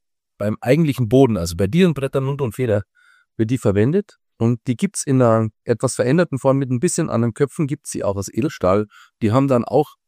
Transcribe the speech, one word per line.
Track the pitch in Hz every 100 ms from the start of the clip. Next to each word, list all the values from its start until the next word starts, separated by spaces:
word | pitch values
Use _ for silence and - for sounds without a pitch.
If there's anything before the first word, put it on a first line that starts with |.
| _ _ _ -
beim | 104 107
eigentlichen | 117 147 160 127 117
Boden, | 127 135 104
also | 87 85
bei | 98
Dielenbrettern | 156 185 147 131 139 131
und, | 143
und | 135 -
Feder, | 127 104 - _ _ _ _ -
wird | 110
die | 131
verwendet. | 113 98 110 180 202 _ _ -
Und | 113 120 -
die | 120
gibt's | 202 -
in | - 131
einer | 120 113 110 - -
etwas | 117 131 -
veränderten | 117 156 175 135
Form | 135 135
mit | 135
ein | 127
bisschen | 175 - 160
anderen | 117 117 110
Köpfen, | 143 - 147
gibt's | 147 -
sie | -
auch | 101 98
aus | 98
Edelstahl. | - 107 - 90 98 107 - - -
Die | 110
haben | 117 139
dann | 123
auch | - 127 147 -